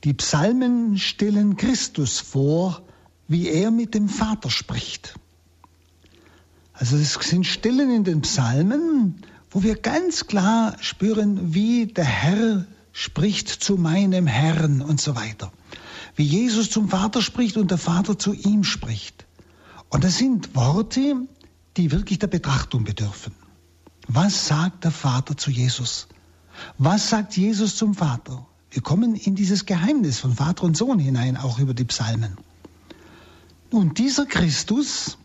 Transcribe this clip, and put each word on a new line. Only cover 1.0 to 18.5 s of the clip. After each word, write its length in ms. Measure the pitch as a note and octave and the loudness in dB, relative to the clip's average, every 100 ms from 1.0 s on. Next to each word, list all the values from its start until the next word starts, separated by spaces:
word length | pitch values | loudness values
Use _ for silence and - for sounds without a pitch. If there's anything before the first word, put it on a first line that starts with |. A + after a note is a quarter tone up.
| - - G#3 G#3 G#3 F#3+ | -2 -2 0 2 2 2
Christus 640 | - B3 - - C3+ - | 0 0 -2 -4 -4 -4
vor, 640 | - C3+ C#3 D#3 F#3 F3 - - _ _ _ | -4 0 2 2 0 -4 -12 -20 _ _ _
wie 200 | E3 F3 | -2 0
er 220 | D#3 G#3 | 0 2
mit 240 | A#3 A3+ | 2 0
dem 160 | A3 G#3 | 0 0
Vater 400 | - A3 G#3+ C#3+ | 0 -2 -2 -4
spricht. 640 | - - A#2 - - - - _ _ _ _ - _ _ _ _ _ - - _ _ _ | -6 -4 -6 -6 -12 -14 -20 _ _ _ _ -20 _ _ _ _ _ -20 -20 _ _ _
Also 220 | - B2 C#3+ | -6 0 2
es 180 | D3+ | 0
sind 320 | - - F3 F#3 | -2 0 0 0
Stellen 440 | - A3 B3+ C#4 | 0 0 2 2
in 140 | A#3+ | 2
den 160 | F#3+ D#3 | 2 0
Psalmen, 1000 | C#3+ - A#2+ B2+ F3 C#4 E4 D4+ G#3 D#3 - - _ | 0 0 0 2 2 2 0 2 2 -2 -14 -20 _
wo 120 | - | -2
wir 140 | G3 G#3+ | 0 0
ganz 500 | - D#4 F4+ - - | -2 -2 -2 -4 -2
klar 500 | G#3 F#3 A3+ A3+ - | 0 2 2 0 -2
spüren, 760 | - - G3+ A3 G#3 G3 F3+ | -10 -2 0 2 0 0 0
wie 320 | D#3+ A3 A#3+ A3+ | 0 2 2 0
der 180 | - | 0
Herr 600 | D3+ A2 C#3+ G3+ A3+ G3+ F3+ - _ | 0 2 2 2 2 0 -2 -12 _
spricht 560 | - - - F#3+ G#3 - | -10 -8 0 0 0 -4
zu 280 | - - G3 | -6 -2 2
meinem 500 | E3 E3+ G3 F#3 E3+ | 2 2 2 4 2
Herrn 560 | A2+ D#3 D#3+ D#3+ C#3 | 2 2 2 2 0
und 180 | C#3+ D3 | 2 0
so 140 | - | 0
weiter. 380 | B2 A2+ A2 G2+ - - - - - - - | -4 -6 -10 -14 -16 -20 -20 -18 -18 -18 -2
Wie 80 | |
Jesus 460 | D3 E3 B3 A3 A3 | 2 2 2 2 0
zum 180 | - G3+ | 0 0
Vater 340 | F#3+ G#3 A#3+ | 0 0 0
spricht 340 | G#3+ - A#3+ G3+ | -4 0 -2 2
und 140 | F#3+ | 0
der 80 | F3+ | 0
Vater 400 | - E3+ G3 G#3 | 0 0 0 0
zu 140 | - | -2
ihm 320 | G3+ G3+ | -2 2